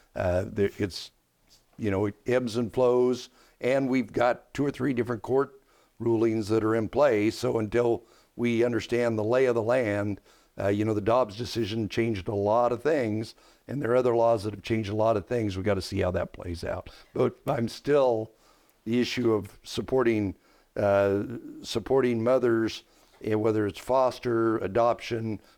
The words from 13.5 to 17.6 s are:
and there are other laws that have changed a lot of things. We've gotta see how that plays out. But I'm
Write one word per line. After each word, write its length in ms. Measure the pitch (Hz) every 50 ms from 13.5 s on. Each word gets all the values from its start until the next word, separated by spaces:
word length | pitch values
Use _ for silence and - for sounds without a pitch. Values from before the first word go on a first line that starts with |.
| _ _ _
and 140 | - 117 143
there 100 | 113 113
are 60 | 123
other 180 | 127 123 127 117
laws 300 | 117 113 117 117 110 95
that 100 | 110 101
have 80 | 101
changed 280 | - - 117 110 107 98
a 40 | 107
lot 220 | 107 110 113 113
of 100 | 104 90
things. 300 | - 123 120 110 104 92
We've 80 | 95 95
gotta 180 | 104 98 95
see 180 | - - 98 95
how 120 | 92 92
that 200 | 90 90 - -
plays 300 | - - - 90 87 82
out. 280 | - - - 90 - - - - - _
But 240 | _ - 131 120 - - _
I'm 220 | 139 143 123